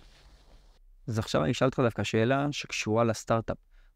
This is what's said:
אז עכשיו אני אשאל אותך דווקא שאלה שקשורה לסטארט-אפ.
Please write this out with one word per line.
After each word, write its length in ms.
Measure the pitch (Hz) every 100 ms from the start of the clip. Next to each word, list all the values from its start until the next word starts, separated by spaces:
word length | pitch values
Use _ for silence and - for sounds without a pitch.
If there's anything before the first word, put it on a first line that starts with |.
| - - - - - - - - - - -
אז 120 | 110
עכשיו 240 | - 135
אני 80 | 151
אשאל 160 | 123 131
אותך 120 | -
דווקא 240 | 120 -
שאלה 440 | 104 110 113 135 143
שקשורה 520 | - - - 110 110
לסטארט-אפ. 540 | 117 107 - 113 - - _ - -